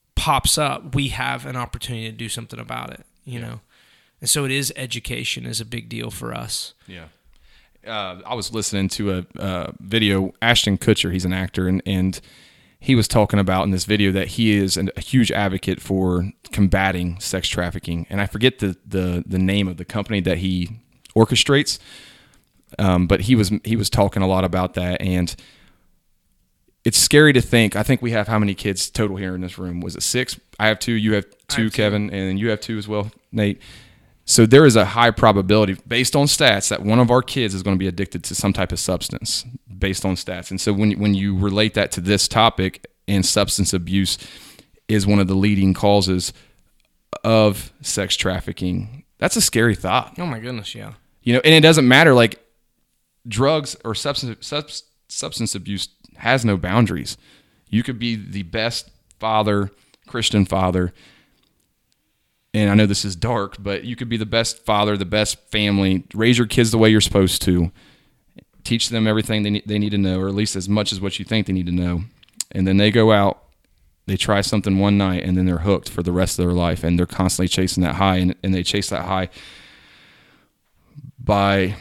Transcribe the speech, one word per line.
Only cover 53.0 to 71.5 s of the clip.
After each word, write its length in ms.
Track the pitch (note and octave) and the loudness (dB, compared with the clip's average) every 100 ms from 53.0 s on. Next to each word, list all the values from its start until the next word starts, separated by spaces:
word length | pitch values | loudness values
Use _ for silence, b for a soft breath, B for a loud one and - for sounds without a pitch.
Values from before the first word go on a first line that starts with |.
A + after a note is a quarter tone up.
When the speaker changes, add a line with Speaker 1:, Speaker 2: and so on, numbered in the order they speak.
| _ _ A#2 | _ _ -8
Speaker 2:
drugs 500 | G#2+ C3+ D#3 C3+ - A#2 | -2 0 0 -4 -10 -8
or 100 | G#2 | -6
substance, 500 | D3 C#3+ B2 A2 - | -6 -6 -8 -12 -10
subs-, 380 | D3 D3+ - _ _ - | -10 -10 -16 _ _ -16
substance 480 | - - - A2+ G2+ | -12 -10 -6 -6 -6
abuse 320 | F2+ G2 - _ _ - | -8 -10 -10 _ _ -6
has 260 | A2+ C3 | 0 2
no 140 | A#2 F#2+ | 2 0
boundaries. 580 | F2 G#2+ A#2 E2+ A#1 - b b b b b | 0 2 2 0 -8 -12 b b b b b
You 120 | G#2+ | -2
could 160 | B2 A#2 | -2 -6
be 160 | A#2+ A2+ | -4 -6
the 260 | F#2 G2 | -6 -10
best 460 | F2 A2+ A2+ A2+ - _ _ - | -8 -4 -4 -6 -12 _ _ -8
father, 520 | A2 A2 G#2+ G#2 G2 _ b _ _ | -2 0 2 0 -2 _ b _ _
Christian 380 | - - G#2+ | -4 0 2
father, 500 | F#2+ F2+ F#2 F2+ F2+ b b b b b b _ _ _ _ _ _ _ _ _ _ | 2 2 0 0 -2 b b b b b b _ _ _ _ _ _ _ _ _ _
and 180 | G#2+ G#2 | 0 4
I 20 | |
know 140 | G#2 G#2 | 4 4
this 180 | G2+ G2+ | 0 -4
is 100 | E2+ | -6
dark, 420 | A2+ A#2 G2 - | -4 -4 -6 -10
but 240 | G2+ G2 | -8 -6
you 120 | A#2 A#2 | -8 -10
could 140 | A#2+ | -6
be 80 | A2+ | -6
the 80 | G#2+ | -2
best 400 | A2+ A2+ - - | -2 -2 -4 0
father, 320 | G#2 G#2 G2+ | 2 2 0
the 80 | F#2 | 0
best 320 | G#2+ G#2 - - | 0 0 -4 -6
family, 540 | G#2+ G#2 G2+ F#2+ F#2 - G2+ | -2 2 2 2 0 -2 0
raise 240 | A#2 A#2+ | 4 4
your 80 | A#2 | 2
kids 240 | - A2+ | 2 2
the 80 | A2+ | 6
way 100 | A2 | 6
you're 120 | G#2+ | 6
supposed 420 | - G2+ F#2 - | 4 4 2 2
to, 280 | - F2+ E2 b b b b b b - _ _ | 2 2 0 b b b b b b -20 _ _
teach 260 | - A#2 - | -4 -4 -2
them 160 | A#2 A2 | 0 0
everything 380 | G#2+ G#2+ G#2+ | 0 0 -2
they 60 | G#2 | -2
ne-, 120 | G#2 G#2 | -4 -2
they 120 | G#2 | -2
need 140 | G#2 | 0
to 60 | G2+ | 0
know, 200 | F#2+ F#2 | 0 0
or 80 | F#2+ | -2
at 60 | |
least 220 | G2 G#2+ F#2+ | -2 -2 -4
as 120 | F#2 | -2
much 240 | G#2 G2+ | -2 -2
as 80 | G2 | -4
what 200 | G2 - | -6 -8
you 60 | F#2 | -4
think 200 | A2 | -2
they 80 | G2 | -2